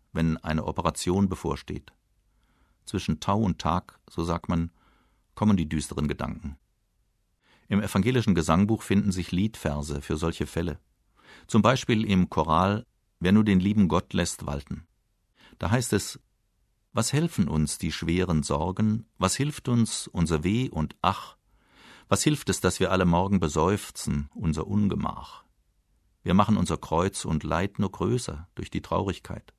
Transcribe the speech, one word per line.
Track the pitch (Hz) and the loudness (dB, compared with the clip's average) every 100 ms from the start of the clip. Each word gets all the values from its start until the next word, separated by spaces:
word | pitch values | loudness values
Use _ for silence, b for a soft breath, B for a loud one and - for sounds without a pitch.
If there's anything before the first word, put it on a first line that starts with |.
| _ | _
wenn | 82 82 78 | -2 0 -2
eine | 82 78 76 | -2 -4 -2
Operation | 73 85 - - 95 98 | -2 -2 -2 0 2 2
bevorsteht. | 95 80 71 - 82 - _ _ _ _ _ _ _ _ _ | 0 -6 -6 -8 -12 -12 _ _ _ _ _ _ _ _ _
Zwischen | - 95 - 78 | -6 -4 -2 -2
Tau | - 104 | 0 2
und | 107 82 | 2 0
Tag, | 78 87 - _ - | 0 -2 -4 _ -12
so | - 82 | -4 -2
sagt | 82 - | -2 -2
man, | 85 85 - _ _ _ _ _ - | -2 -2 -8 _ _ _ _ _ 0
kommen | 107 98 | 2 4
die | 78 | 2
düsteren | 80 - - 73 | -2 -4 -4 -4
Gedanken. | - 65 - - 71 _ _ _ _ _ _ _ _ b b b | -4 -6 -8 -10 -12 _ _ _ _ _ _ _ _ b b b
Im | 101 | -2
evangelischen | 101 101 101 127 110 85 | 0 0 2 2 2 2
Gesangbuch | 78 82 101 110 | 4 2 4 0
finden | - 98 101 | 0 0 2
sich | 92 85 | -2 -2
Liedverse | 90 107 - 82 73 73 71 | 0 -2 -2 -4 -4 -4 -6
für | - 78 | -4 -2
solche | 82 - 82 | -2 -4 -6
Fälle. | - 87 73 _ _ _ B B B - | -4 -4 -6 _ _ _ B B B 0
Zum | 117 | 4
Beispiel | 110 131 - 110 | 4 2 2 0
im | 107 95 90 | 2 2 2
Choral | - 78 80 95 107 - _ _ _ | 0 2 4 2 0 -6 _ _ _
„Wer | 87 | 4
nur | 104 104 | 6 6
den | 92 | 4
lieben | 98 104 90 | 4 4 4
Gott | 85 - | 2 0
lässt | 90 85 - 80 | -2 -2 -4 -8
walten“. | 71 - - - _ _ _ _ b b - | -8 -8 -12 -14 _ _ _ _ b b -8
Da | 82 | -2
heißt | 123 123 | -2 2
es: | 101 - - _ _ _ _ _ _ _ | 0 -2 -12 _ _ _ _ _ _ _
„Was | - 110 | -4 0
helfen | 143 165 - 80 | 0 0 0 0
uns | 78 76 - | 2 0 -2
die | 82 | -6
schweren | - 82 87 90 80 | -4 0 0 2 0
Sorgen? | 73 73 85 95 110 110 - _ | 0 -2 -2 0 0 0 -6 _
Was | 95 - | -2 0
hilft | 143 - - | -4 -4 0
uns | 120 113 - - | 2 2 -2 -6
unser | 90 82 78 | -2 0 2
Weh | 85 113 127 | 2 0 -2
und | 80 76 - | -4 -6 -2
Ach? | 90 - - - _ B B B B B B | -2 -2 -8 -20 _ B B B B B B
Was | 117 | 2
hilft | 151 151 - | 2 0 -2
es, | 95 | 0
dass | 92 - | 0 0
wir | 90 | 0
alle | 92 90 | 4 4
Morgen | 85 95 98 | 2 2 0
beseufzen, | 82 76 82 101 - - - 73 73 - | 0 2 2 0 -4 -10 -4 -4 -4 -4
unser | 80 78 85 | -2 -2 -2
Ungemach? | 101 101 85 - - - - _ _ _ _ _ _ _ _ | 0 0 0 -4 -8 -14 -20 _ _ _ _ _ _ _ _
Wir | - 92 | 2 2
machen | 101 101 | 4 2
unser | 90 80 | 0 -2
Kreuz | - 80 95 - - | 0 0 0 -2 -4
und | 78 | -4
Leid | 80 80 98 - | -2 -2 -2 -2
nur | 101 | -4
größer | - 98 123 - 78 - | -2 -2 -2 -4 -10 -12
durch | - 82 | -14 -8
die | - | -8
Traurigkeit. | - 90 98 - - - - | -2 -2 -2 -6 -10 -14 -14